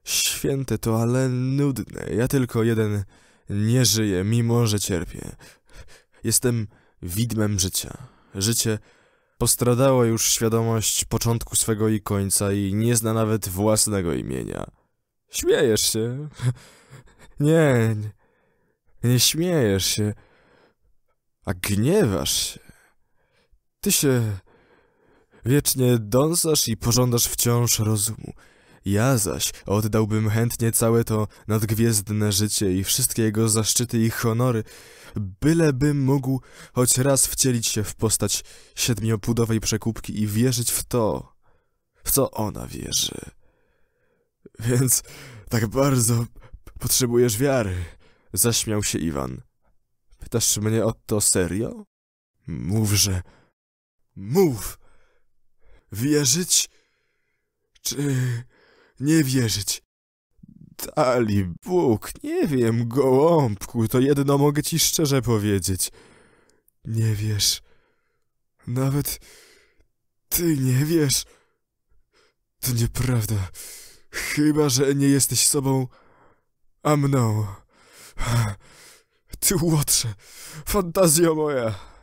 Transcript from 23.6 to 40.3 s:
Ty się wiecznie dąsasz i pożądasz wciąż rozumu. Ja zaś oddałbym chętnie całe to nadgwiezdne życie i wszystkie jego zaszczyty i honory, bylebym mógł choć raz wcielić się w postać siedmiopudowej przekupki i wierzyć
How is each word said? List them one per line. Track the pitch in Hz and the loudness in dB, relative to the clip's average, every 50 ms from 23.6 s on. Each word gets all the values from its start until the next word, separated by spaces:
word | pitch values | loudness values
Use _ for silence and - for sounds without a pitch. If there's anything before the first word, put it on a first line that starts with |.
| _ _ _ _ | _ _ _ _
Ty | - 202 | -2 -2
się | 185 - - 143 131 123 117 110 101 95 - _ _ _ _ _ _ _ _ _ _ _ _ _ _ _ _ _ _ - - | 0 2 2 2 2 2 0 -2 -4 -8 -10 _ _ _ _ _ _ _ _ _ _ _ _ _ _ _ _ _ _ -8 -2
wiecznie | 110 131 147 139 - - 131 127 123 123 117 | 0 0 2 2 0 0 2 2 4 4 2
dąsasz | 107 104 104 127 143 160 170 170 - 160 156 143 - - | 0 2 2 2 2 2 2 0 0 0 0 0 0 -2
i | 113 - | -4 -2
pożądasz | - 120 113 123 127 123 117 120 - - | 0 0 2 2 2 2 2 0 0 -2
wciąż | - - - 120 120 120 120 113 - - | -2 -2 0 0 2 2 2 0 0 0
rozumu. | 110 107 110 104 101 107 107 - - - - - - - _ _ _ _ - _ _ | 0 0 0 0 -2 -4 -6 -8 -12 -14 -16 -16 -20 -20 _ _ _ _ -20 _ _
Ja | 98 98 101 113 131 139 120 | -2 0 2 2 2 2 2
zaś | - 82 65 71 - - - - - | 0 -2 -2 -4 -4 -6 -6 -8 -4
oddałbym | - 95 104 104 110 104 110 110 101 107 110 110 110 | -2 -2 0 0 0 0 0 0 0 0 0 0 0
chętnie | 104 113 117 120 - - 117 113 | 0 0 0 0 -2 -2 -2 0
całe | 110 - 120 113 113 117 117 | 0 2 2 2 2 2 2
to | - 110 107 107 - - - - - | 0 0 -2 -2 -4 -6 -12 -6 -2
nadgwiezdne | 104 110 110 107 113 104 113 117 113 104 95 107 104 104 107 107 | -2 -2 0 0 0 2 2 2 2 0 -2 -2 -2 -2 0 0
życie | 101 95 104 107 - - 107 95 92 | 0 0 0 0 -2 -2 0 0 0
i | 95 95 | 0 0
wszystkie | - - - 123 - - - | -2 -2 -2 -2 -2 0 0
jego | 113 110 104 107 113 113 | 0 0 2 2 2 2
zaszczyty | 104 110 107 - - - 123 120 - 117 | 2 2 0 0 0 -2 -2 0 0 0
i | 113 113 | 0 0
honory, | - - - 117 110 117 123 127 120 110 107 - - - - - - - - - - | 0 -2 -2 -2 0 0 0 0 0 -2 -4 -8 -12 -20 -20 -20 -20 -20 -20 -12 -10
bylebym | 107 104 98 95 - - 143 165 170 165 151 143 123 143 147 147 143 135 | -8 -8 -8 -8 -2 0 2 4 4 4 2 2 2 0 0 2 2 2
mógł | 127 135 143 127 127 135 127 - - - - - - - | 2 2 0 0 -2 -2 -4 -4 -10 -18 -20 -20 -6 -2
choć | 123 127 123 - - | 0 2 2 2 2
raz | 127 139 139 127 - - | 2 2 2 2 2 0
wcielić | - - - 135 127 117 110 - | 0 0 0 0 2 0 -2 -2
się | - 110 104 | -2 -4 -4
w | - - | -4 -4
postać | - - 110 101 - 107 101 - - - - - - - - _ | -2 0 0 0 0 0 -2 -2 -4 -6 -10 -18 -20 -20 -18 _
siedmiopudowej | - - - 120 104 107 110 113 107 - - 117 110 117 107 113 110 | -4 -2 -2 -2 -2 0 -2 -2 -2 -2 -2 0 0 0 0 0 0
przekupki | - - - 107 - 117 110 - - - - 104 | 0 -2 -4 -2 -2 -4 -6 -6 -8 -8 -4 -4
i | 107 | -4
wierzyć | 104 | -2